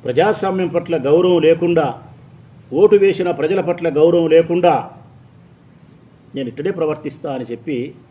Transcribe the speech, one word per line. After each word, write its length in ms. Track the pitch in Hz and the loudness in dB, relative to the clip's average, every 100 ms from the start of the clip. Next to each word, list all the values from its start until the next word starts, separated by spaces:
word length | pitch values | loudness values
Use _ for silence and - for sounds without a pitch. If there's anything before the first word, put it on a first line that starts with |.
ప్రజాస్వామ్యం 640 | 123 123 190 214 196 185 180 | -2 0 0 0 -4 -4 -2
పట్ల 280 | 170 170 165 | -4 -4 -4
గౌరవం 440 | 131 156 180 175 | 2 2 4 2
లేకుండా, 600 | 156 165 170 165 147 - - - - - - - - | 2 2 0 0 -2 -6 -18 -20 -20 -20 -20 -20 -8
ఓటు 240 | 131 202 208 | 2 4 6
వేసిన 340 | 196 185 175 | 4 0 -4
ప్రజల 300 | 165 156 135 | -2 -2 -2
పట్ల 280 | 147 170 165 | -2 -2 -2
గౌరవం 400 | 139 160 170 160 | 2 4 4 4
లేకుండా 640 | 160 165 175 175 143 - - - - - - - _ _ - - _ _ _ - | 4 4 2 2 0 -4 -18 -20 -20 -20 -20 -20 _ _ -20 -20 _ _ _ -14
నేను 140 | 139 123 | -10 -10
ఇట్టడే 220 | 117 160 | -6 -8
ప్రవర్తిస్తా 640 | 170 156 151 151 - 156 | -4 -4 -4 -10 -10 -10
అని 100 | 131 | -8
చెప్పి 500 | 113 117 135 131 131 - _ | -8 -10 -8 -8 -8 -12 _